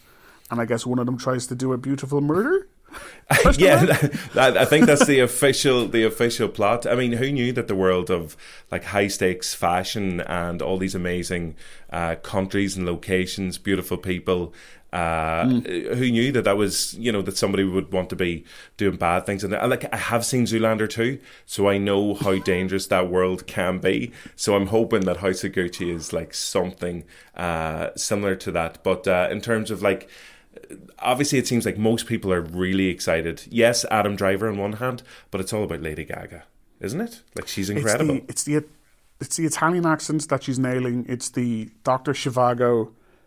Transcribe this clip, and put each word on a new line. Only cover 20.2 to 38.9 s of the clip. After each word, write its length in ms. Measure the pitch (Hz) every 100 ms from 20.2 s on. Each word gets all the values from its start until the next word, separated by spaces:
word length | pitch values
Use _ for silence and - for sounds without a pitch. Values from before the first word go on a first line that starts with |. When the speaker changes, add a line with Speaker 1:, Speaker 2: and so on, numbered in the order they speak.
Speaker 2:
seen 220 | 110 127 113
Zoolander 420 | 110 110 107 107
too, 300 | 113 117 139 - -
so 240 | - - 101
I 80 | 101
know 380 | 98 101 104
how 240 | 101 101 95
Speaker 1:
<laughs> 0 |
Speaker 2:
dangerous 480 | 95 90 92 95 -
that 240 | 92 92
world 360 | 90 92 92 -
can 340 | - 90 92
be. 320 | 95 110 123 - -
So 220 | - - 101
I'm 120 | 98
hoping 340 | 113 117 110
that 160 | 92 87
House 260 | 95 92
of 80 | 95
Gucci 420 | 92 90 - 87
is, 200 | 85 78
like, 180 | 82 82
something, 720 | - - 98 90 - 90 87 - - - -
uh, 540 | 87 82 80 80 82 -
similar 380 | - 101 101 95
to 140 | -
that. 300 | 85 82 -
But, 240 | 95 95 -
uh, 220 | 90 90
in 120 | 110
terms 280 | 117 110 104
of, 120 | 98
like, 260 | 101 95 - - - - _ - - - - -
obviously 400 | 110 127 143 135
it 80 | 120
seems 180 | 120
like 140 | 104 101
most 280 | 110 113 -
people 260 | 113 95
are 80 | 90
really 480 | 80 87 92 95 95
excited. 540 | 82 - 82 82 80 -
Yes, 360 | 113 113 95 -
Adam 260 | 107 104 98
Driver 320 | 98 98 110
on 80 | 101
one 140 | 101
hand, 280 | 107 127 123 - - -
but 100 | 98
it's 120 | 92
all 120 | 107
about 180 | 95 82
Lady 220 | 80 78
Gaga, 400 | 78 - - 87 - _ _ _
isn't 200 | 98 147
it? 220 | 233 - _ -
Like, 100 | -
she's 240 | - 95
incredible. 500 | 104 110 104 156 139 -
Speaker 1:
It's 160 | -
the, 100 | - 151
it's 80 |
the, 40 | 147 - _